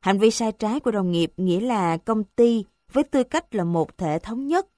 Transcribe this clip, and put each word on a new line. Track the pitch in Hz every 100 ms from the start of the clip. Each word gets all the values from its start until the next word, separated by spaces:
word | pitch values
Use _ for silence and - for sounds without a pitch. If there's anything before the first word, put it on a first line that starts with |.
Hành | - 196
vi | 220
sai | 220 226
trái | 214 214 202
của | 220
đồng | 214 185
nghiệp | 175 165 -
nghĩa | 185 175
là | 240 226 175 165
công | - 220
ty | 208 - 240 226 196 _ _
với | 262
tư | 294 277
cách | 254 320 339 214
là |
một | 170 170 156 -
thể | 170 156
thống | - 226 277
nhất | 339 381